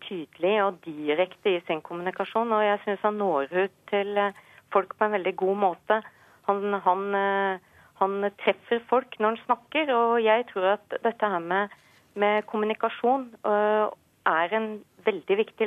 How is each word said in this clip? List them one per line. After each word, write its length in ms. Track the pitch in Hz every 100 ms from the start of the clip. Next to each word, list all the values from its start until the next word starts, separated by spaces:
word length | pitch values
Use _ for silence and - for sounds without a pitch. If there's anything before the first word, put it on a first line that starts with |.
tydelig 540 | - 185 143 - 175 214 196
og 160 | 180
direkte 680 | 170 151 151 151 180 - 208
i 140 | 175 -
sin 140 | 160
kommunikasjon, 720 | - 170 180 - 190 220 233
og 100 | 214
jeg 180 | 208 208
synes 160 | - 190
han 180 | 214 208
når 260 | 196 147 135
ut 180 | 180 190 - -
til, 300 | 208 202 202
eh, 160 | 202 190 - - -
folk 280 | 202 190 -
på 80 | 214
en 60 |
veldig 240 | 208 180 185
god 200 | 185 202
måte. 460 | 196 170 - 220 - - - - -
Han, 260 | 202 202
han, 420 | 202 185 185 202 196
eh, 420 | 196 196 196 185 - _ - -
han 300 | 190 196 202 202
treffer 380 | - - - 233 233
folk 260 | 240 254 -
når 200 | 214 226
han 80 | -
snakker, 480 | 240 - 302 294 233
og 260 | 233 233
jeg 240 | 220 220 240
tror 260 | 196 185
at 160 | 208 -
dette 320 | - 233 220
her 180 | 214 180
med, 300 | 170 185 208 - _ _ _ 202
med 280 | 208 214 208
kommunikasjon, 800 | 214 214 220 226 - 240 269 247 226 214
eh, 420 | 208 208 214 214 - _ _ -
er 220 | 160 170
en 320 | 220 220 208 - _ -
veldig 320 | 196 - 196
viktig 280 | 214 -